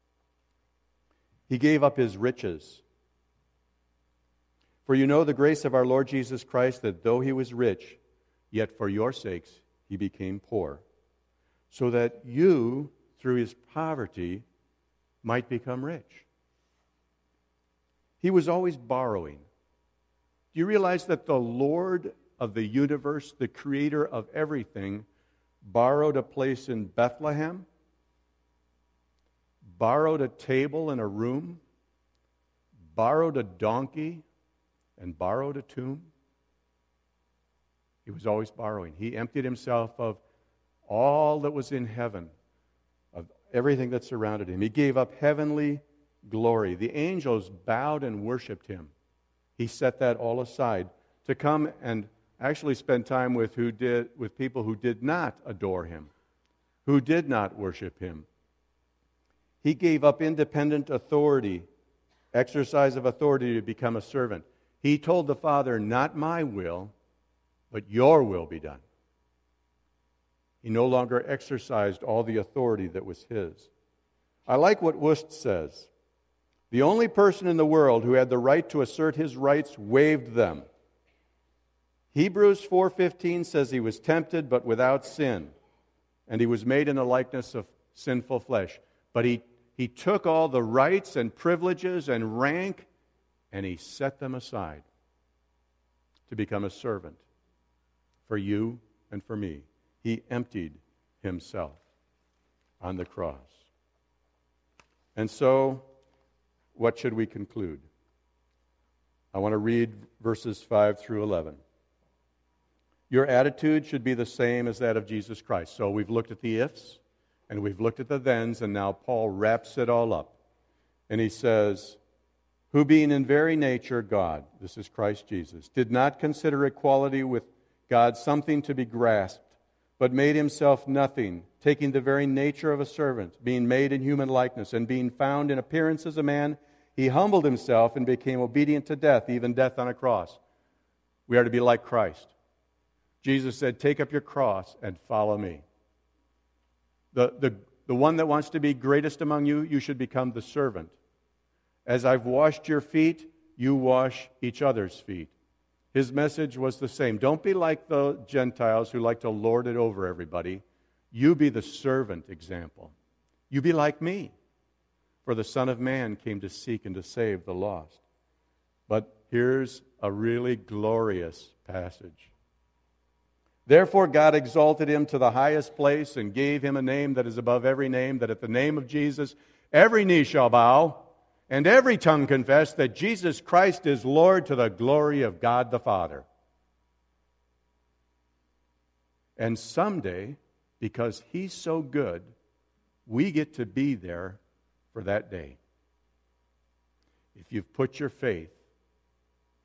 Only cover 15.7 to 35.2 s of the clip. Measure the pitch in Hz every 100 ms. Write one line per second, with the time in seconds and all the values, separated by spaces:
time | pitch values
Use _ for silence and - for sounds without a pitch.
15.7 | 127 143 165 - _ _ _ _ _ _
16.7 | _ _ _ _ _ _ _ _ _ _
17.7 | _ _ _ _ _ 180 185 156 175 180
18.7 | 139 117 127 123 98 76 71 71 _ _
19.7 | _ _ _ _ _ _ _ _ 160 180
20.7 | 208 185 180 180 160 - 131 117 120 139
21.7 | 170 185 180 - - _ - 117 110 107
22.7 | 127 143 147 143 147 - - 127 - 143
23.7 | 139 147 147 151 120 104 151 156 143 107
24.7 | 107 98 104 107 _ _ _ _ _ 104
25.7 | 117 123 147 151 135 127 139 135 127 -
26.7 | 113 95 - 120 127 151 147 156 185 180
27.7 | _ _ _ _ _ _ _ _ _ _
28.7 | _ _ _ _ _ _ _ _ _ 101
29.7 | 87 113 143 156 156 131 - - 131 143
30.7 | 156 156 127 107 101 120 135 175 170 _
31.7 | _ _ _ _ _ _ _ _ _ _
32.7 | _ 80 80 113 156 165 135 101 87 107
33.7 | 120 135 156 156 165 - _ _ _ _
34.7 | _ _ - 90 78